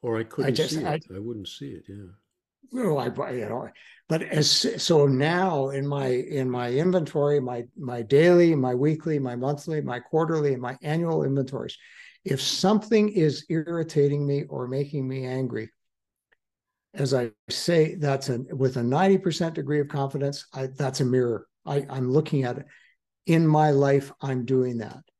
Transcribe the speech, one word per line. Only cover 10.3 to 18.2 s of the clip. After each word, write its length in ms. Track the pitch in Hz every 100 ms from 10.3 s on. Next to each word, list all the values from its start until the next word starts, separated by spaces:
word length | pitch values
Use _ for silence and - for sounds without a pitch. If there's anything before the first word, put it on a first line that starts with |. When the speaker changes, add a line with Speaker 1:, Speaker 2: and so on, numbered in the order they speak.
| 160 147
Speaker 2:
and 80 | 127
my 140 | 123 131
annual 420 | 151 160 170 160
inventories, 520 | 143 139 131 135 - - - - - _
if 160 | - 139
something 680 | - - 185 214 - 220 208
is 360 | 208 156 131 -
irritating 760 | 160 156 170 160 151 143 143 143
me 180 | 143 151
or 180 | 143 123
making 400 | 131 143 147 131
me 160 | 131
angry, 460 | 127 131 131 117 110 _ _ _ _ _ _ _ _ _ _ _ _
as 200 | - 143
I 160 | 131 120 - -
say, 460 | - - 170 156
that's 340 | 196 147 139